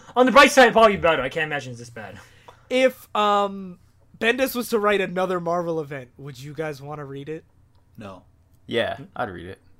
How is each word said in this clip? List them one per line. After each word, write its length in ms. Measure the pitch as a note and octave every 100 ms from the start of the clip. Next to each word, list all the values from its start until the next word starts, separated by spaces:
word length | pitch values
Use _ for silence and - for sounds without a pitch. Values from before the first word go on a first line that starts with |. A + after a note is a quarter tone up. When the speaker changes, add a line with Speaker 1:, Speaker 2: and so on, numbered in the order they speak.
| - A#3+
Speaker 1:
on 100 | B3+
the 60 |
bright 180 | A#3+ C#4+
side, 180 | C4+ A#3
it'll 40 | A3
probably 160 | A3 F#3+
be 60 |
better. 200 | E3 D#3+
I 60 | C3
can't 180 | D#3+ D#3
imagine 240 | C#3+ B2+
it's 80 | A#2+
this 120 | A#2
bad. 280 | A#2 G2+ - - _ - - -
Speaker 2:
If, 400 | B3+ C4 B3+ - G#3+
um, 640 | G#3 G3+ G3+ G3 F#3+ F3 _ _ _ -
Bendis 360 | A3 B3+ C4 A#3+
was 140 | A3+
to 80 | A#3
write 220 | G#3 G3+
another 380 | F3+ F3+ F#3 F#3
Marvel 380 | E3+ F3 E3+ D#3+
event, 300 | C#3+ C#3+ B2 -
would 220 | C#3 B2
you 120 | C#3+
guys 300 | D3 D#3 C3+
wanna 220 | C#3+ D3+
read 240 | C#3 C#3 C#3
it? 160 | D#3+ _ _ _ _ _ -
Speaker 3:
No. 280 | G2+ F2+ _ _ _ _ -
Speaker 4:
Yeah, 300 | A#2 G2 - -
I'd 160 | - A#2
read 160 | F2 F2
it. 120 | - _ _